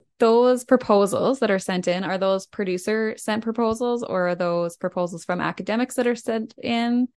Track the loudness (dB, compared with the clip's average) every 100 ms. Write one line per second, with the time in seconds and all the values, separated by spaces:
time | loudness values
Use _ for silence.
0 | _ _ 4 6 4 2 4 2 6 4
1 | 4 2 0 0 0 0 -2 -2 -2 -2
2 | -2 -2 0 0 -4 -6 -4 -4 -2 -2
3 | -2 -4 -4 -4 -2 -2 0 0 -2 -2
4 | -2 -2 0 0 0 0 -2 -4 -6 -2
5 | -4 -4 -6 -2 -2 -4 -4 -2 -2 0
6 | 0 -2 -4 -4 -6 -8 -4 -2 0 0
7 | 0